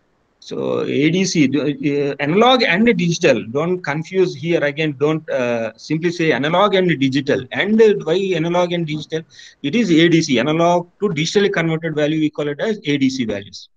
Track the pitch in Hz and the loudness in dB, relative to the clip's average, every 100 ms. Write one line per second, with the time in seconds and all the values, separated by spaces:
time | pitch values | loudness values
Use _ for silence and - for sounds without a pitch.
0 | _ _ _ _ - 156 131 60 - 127 | _ _ _ _ -12 -8 -4 -4 -2 0
1 | 151 175 180 175 135 139 139 131 139 143 | 0 2 0 2 2 2 -2 -4 -2 -2
2 | 143 139 143 185 240 262 - 170 240 185 | -2 -4 0 2 4 4 2 2 2 2
3 | 175 165 170 120 107 135 170 180 180 147 | 0 2 2 2 -2 -4 -2 -4 -4 -6
4 | 160 190 175 143 156 165 143 143 156 131 | -4 0 0 -2 -2 0 0 -2 -4 -2
5 | 147 160 156 135 120 120 110 - - 156 | -2 -2 -4 -2 -2 -2 -4 -8 -6 -2
6 | 175 175 160 123 143 175 208 190 180 143 | -2 0 0 0 0 2 2 2 2 2
7 | 135 135 139 107 - - 185 220 220 190 | 0 0 0 -2 -2 -4 0 4 4 4
8 | 156 175 196 170 165 175 175 175 160 151 | 0 -2 0 -2 0 0 0 -2 -4 -6
9 | 151 160 165 - - _ - 220 202 160 | -8 -10 -10 -18 -20 _ -4 -2 2 4
10 | 170 170 156 120 135 160 170 175 175 _ | 6 4 2 0 0 2 2 2 -2 _
11 | 202 151 165 208 202 202 160 160 165 147 | -4 -2 -2 2 2 0 -2 -2 -4 -2
12 | 147 156 151 - 147 143 220 214 160 143 | 0 0 -2 -2 -6 -4 -4 -4 -2 0
13 | 135 131 113 101 101 - - | 0 0 -4 -6 -10 -18 -20